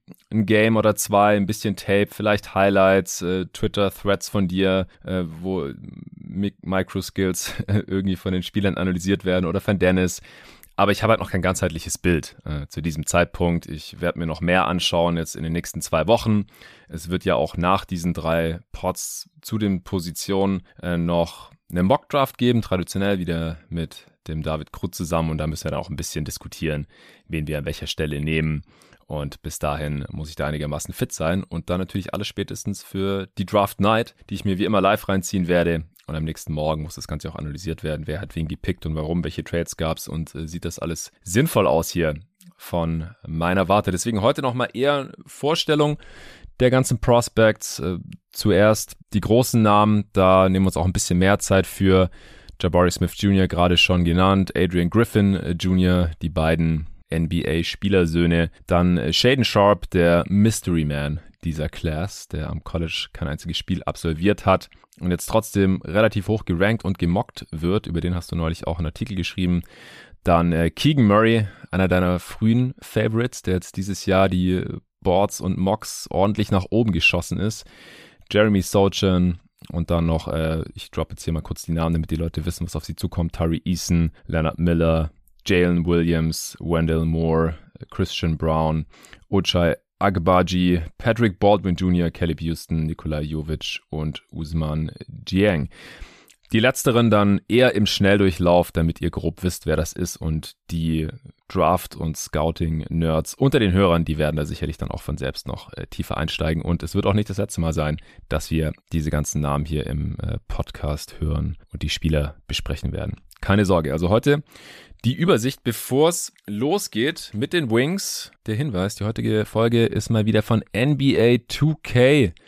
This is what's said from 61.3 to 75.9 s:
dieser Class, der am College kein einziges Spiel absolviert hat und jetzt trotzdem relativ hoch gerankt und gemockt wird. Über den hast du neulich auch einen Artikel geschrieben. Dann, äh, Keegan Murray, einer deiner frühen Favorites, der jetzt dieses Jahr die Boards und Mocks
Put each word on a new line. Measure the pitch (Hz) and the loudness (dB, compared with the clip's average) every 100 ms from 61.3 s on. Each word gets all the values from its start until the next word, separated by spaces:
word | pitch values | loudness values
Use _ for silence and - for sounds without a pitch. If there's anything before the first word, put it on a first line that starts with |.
| - | -8
dieser | 85 78 73 | -6 -4 -6
Class, | - 82 78 95 - - | -4 -4 -4 -6 -10 -10
der | - 73 | -8 -6
am | 80 | -8
College | - 85 82 - - | -8 -6 -4 -6 -8
kein | - 76 | -8 -8
einziges | 76 85 82 | -6 -6 -8
Spiel | - 90 | -4 -4
absolviert | - - 85 78 95 104 101 | -4 -4 -4 0 2 2 2
hat | 92 - _ _ _ | 2 0 _ _ _
und | 90 | -2
jetzt | 87 - | -2 0
trotzdem | 113 - 101 95 95 | 0 0 2 2 2
relativ | - 95 110 107 95 | -2 0 2 0 -2
hoch | 107 - | -4 -2
gerankt | 85 101 113 - | 0 2 0 -2
und | 95 | -2
gemockt | 85 95 - - - | 0 0 -2 -10 -14
wird. | 78 85 104 - | -6 -2 -2 -2
Über | 85 | -4
den | 87 | -2
hast | 90 - | -4 -4
du | 85 | -4
neulich | 82 85 - | -2 -4 -6
auch | 80 | -4
einen | 78 | -4
Artikel | - 110 95 | -6 -6 -4
geschrieben. | 85 - 90 87 - - - - - - | -6 -2 0 0 -2 -14 -20 -20 -20 -6
Dann, | - 85 85 | 2 4 4
äh, | 82 85 | 2 0
Keegan | - 143 147 107 | 0 0 4 6
Murray, | 101 113 113 104 - - | 6 6 4 0 -6 -6
einer | 92 92 | 0 2
deiner | 90 90 90 | 2 2 0
frühen | - - 110 117 127 - | -4 -2 2 2 0 -4
Favorites, | - 113 113 113 123 - | -6 -2 0 0 -4 -4
der | - 92 | -4 -2
jetzt | - - | -4 -8
dieses | 98 92 - | -6 -6 0
Jahr | 95 95 | 4 4
die | 92 90 92 - - - _ | 2 2 0 -4 -10 -14 _
Boards | 98 90 101 - | 0 2 2 -2
und | 92 90 | -4 -2
Mocks | 95 92 - | 0 -2 -4